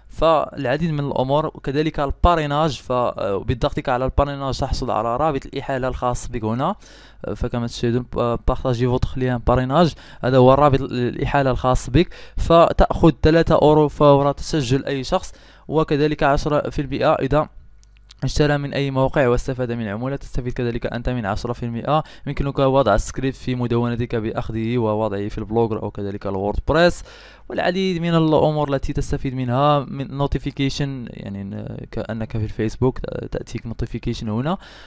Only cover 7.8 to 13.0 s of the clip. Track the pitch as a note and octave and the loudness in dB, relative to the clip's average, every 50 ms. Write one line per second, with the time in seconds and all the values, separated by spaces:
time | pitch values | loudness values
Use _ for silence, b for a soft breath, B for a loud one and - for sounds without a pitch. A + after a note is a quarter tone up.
7.8 | B2 A#2+ A#2 B2+ B2 - - - A#2+ A#2+ A#2 - - - B2+ - - C3 B2 A2+ | -2 0 0 0 -2 -4 -4 -2 -2 -2 -2 -2 0 -2 0 0 0 -2 0 0
8.8 | B2+ B2 B2 B2 - - - C3 B2+ B2+ B2 A#2 - - B2 B2+ B2+ C3 C#3 E3 | 0 0 0 0 0 -2 -2 -2 -2 -2 -2 0 2 2 2 2 2 2 4 4
9.8 | F3+ C#3 - B B B B B B B2+ C3+ B2+ B2 B2+ C3+ C3+ D3 D3 C3 C3 | 4 4 2 B B B B B B 4 6 8 8 8 8 8 6 6 4 4
10.8 | C#3 - - B2 A#2+ A2+ - - C3 - - C#3+ C3+ C3 A#2+ - - B2+ B2+ - | 0 -2 -4 -2 -2 -2 -2 -2 -2 0 0 2 2 2 0 0 0 0 0 0
11.8 | - B2 A#2+ D#3+ F#3 - B B B B B - - - E3 E3+ D#3+ - - - | 0 2 4 4 4 2 B B B B B -2 2 6 6 8 6 6 6 2
12.8 | - - - F#3 | 2 2 2 4